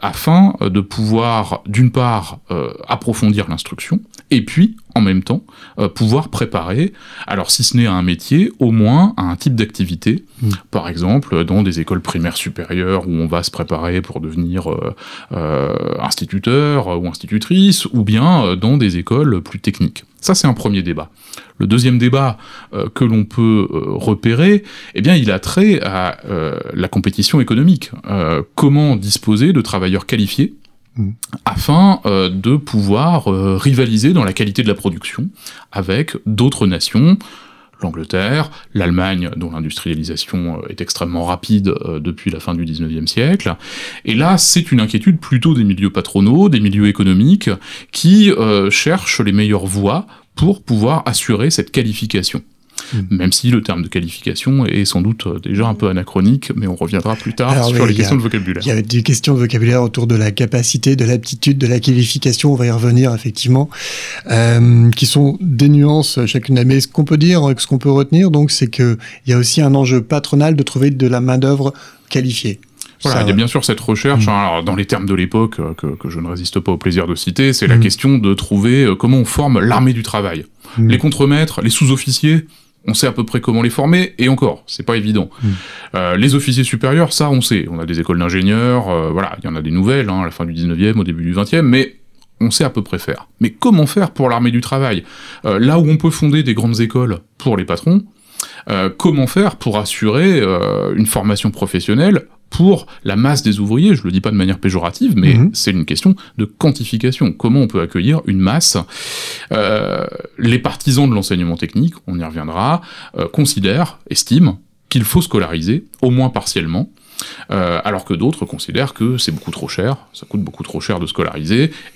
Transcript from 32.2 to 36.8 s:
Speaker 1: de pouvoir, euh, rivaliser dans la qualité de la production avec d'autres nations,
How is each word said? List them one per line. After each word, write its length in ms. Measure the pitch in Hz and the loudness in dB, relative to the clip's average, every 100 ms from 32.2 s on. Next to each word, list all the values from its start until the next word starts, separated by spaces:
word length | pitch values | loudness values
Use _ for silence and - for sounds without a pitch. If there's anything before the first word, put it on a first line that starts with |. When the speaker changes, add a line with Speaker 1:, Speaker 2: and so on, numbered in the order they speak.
| 92 | 0
Speaker 1:
de 280 | 95 107 143 | -2 0 -2
pouvoir, 720 | 147 110 98 104 160 165 - | -2 -2 0 2 2 0 0
euh, 240 | 95 98 95 | 0 0 0
rivaliser 560 | 139 127 120 110 131 | 2 2 2 2 2
dans 140 | 180 101 | 2 0
la 80 | |
qualité 280 | 92 104 98 | -2 -2 -2
de 60 | 110 | -2
la 60 | 98 | 0
production 540 | - 82 - - 170 - - - - | -2 -6 -10 -8 -10 -10 -20 -20 -12
avec 460 | 98 87 101 151 - 107 | -8 -4 -2 -4 -6 -4
d'autres 420 | 104 127 - 101 | 0 0 2 -2
nations, 500 | 87 | 0